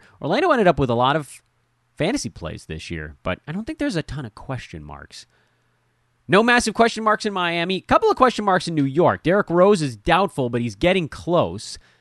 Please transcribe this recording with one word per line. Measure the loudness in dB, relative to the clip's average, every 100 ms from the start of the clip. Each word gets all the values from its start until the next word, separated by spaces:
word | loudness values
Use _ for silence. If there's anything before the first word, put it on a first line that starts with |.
| _ _
Orlando | -4 0 2
ended | 4 4
up | 2
with | 2
a | 2
lot | 2 0
of | -4 -18 _ _ _ _ _ -6
fantasy | -4 -4 -6
plays | -10 -12 -12 -12
this | -12 -10
year, | -10 -10 -10
but | -6 -6 -6
I |
don't | -10 -10
think | -6
there's | -4 -4
a |
ton | -6 -10 -10
of |
question | -14 -10 -10 -10 -16
marks. | -14 -16 -18 -20 -20 _ _ _ _ _ _ _ _ _ 2
No | 4
massive | 4 2 0
question | 2 0 2
marks | -2 0 -2
in |
Miami. | -4 -4 -2 -2 -4
Couple | 2 2 2
of | 4
question | 2 2 0
marks | 0 0
in | -2
New | 0
York. | 4 2 2
Derrick | 0 0 2
Rose | 4 6 4
is | 0 -4
doubtful, | 0 2 2 -2 -2
but | -2
he's | -4 -2
getting | 0 0 -2
close. | -8 -2 0 0 -4 -12 -18 _ _